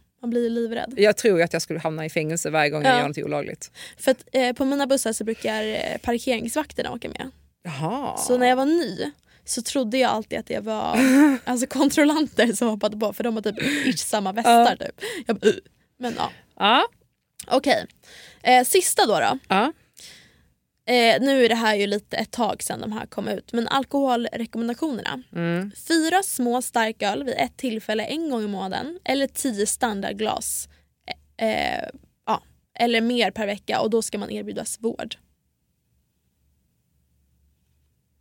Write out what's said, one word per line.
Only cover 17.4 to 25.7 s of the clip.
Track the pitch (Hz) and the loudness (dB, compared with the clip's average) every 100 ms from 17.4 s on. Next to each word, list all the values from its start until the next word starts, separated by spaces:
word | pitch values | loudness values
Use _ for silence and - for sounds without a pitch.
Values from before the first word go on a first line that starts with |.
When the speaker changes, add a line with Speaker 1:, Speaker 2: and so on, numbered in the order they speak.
| - | -2
Speaker 1:
Okej. | 185 - 101 - _ - - - - | 0 2 0 -2 _ -20 -20 -20 -4
Eh, | - 254 | 6 6
sista | 247 381 - - 349 | 6 4 2 2 4
då, | 156 | 4
då. | 107 - - | 2 0 0
Speaker 2:
Ja. | 190 262 - _ - - - - _ _ _ _ _ - | 2 2 -2 _ -20 -20 -20 -20 _ _ _ _ _ 0
Speaker 1:
Eh, | 247 233 208 | 4 6 6
nu | 269 269 233 | 4 6 4
är | |
det | 226 | 4
här | 220 208 | 2 2
ju | 202 | 2
lite | 202 - - | -2 -4 -6
ett | 220 | -4
tag | - 220 - | -2 -2 -2
sedan | - - | -6 -6
de | 214 | -8
här | 214 - | -8 -8
kom | - 214 | -8 -6
ut, | 202 - | -6 -6
men | 233 226 | -4 -2
alkoholrekommendationerna. | - - 285 269 240 233 - 226 226 233 240 320 220 - 254 - 170 | -2 0 0 0 0 -2 -6 -8 -6 -6 -4 -4 -4 -6 -8 -10 -6
Speaker 2:
Mm. | 170 170 202 | -2 -2 -4